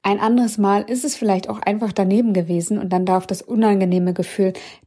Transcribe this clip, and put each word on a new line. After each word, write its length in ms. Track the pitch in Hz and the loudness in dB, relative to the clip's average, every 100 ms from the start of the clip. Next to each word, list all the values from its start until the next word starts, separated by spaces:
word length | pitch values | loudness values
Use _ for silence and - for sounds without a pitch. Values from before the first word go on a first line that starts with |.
ein 160 | 196 202 | -2 0
anderes 380 | 220 247 233 214 | 2 2 2 2
Mal 240 | 196 202 | 2 2
ist 220 | 208 254 | 0 -4
es 120 | 294 - | -4 -2
vielleicht 320 | 220 185 - | 0 0 -2
auch 100 | 214 | -6
einfach 320 | - 208 220 | -4 -2 -2
daneben 440 | 185 190 202 233 | 0 2 2 2
gewesen 440 | 190 170 175 170 208 | 0 0 -2 -2 -2
und 120 | 190 | 0
dann 140 | 180 | 0
darf 220 | 185 185 185 | 2 0 0
das 160 | 185 | -8
unangenehme 680 | - 226 220 202 185 180 180 | -4 0 2 4 2 2 2
Gefühl 400 | 180 180 - 190 185 - - | 0 -4 0 -2 -2 -12 -20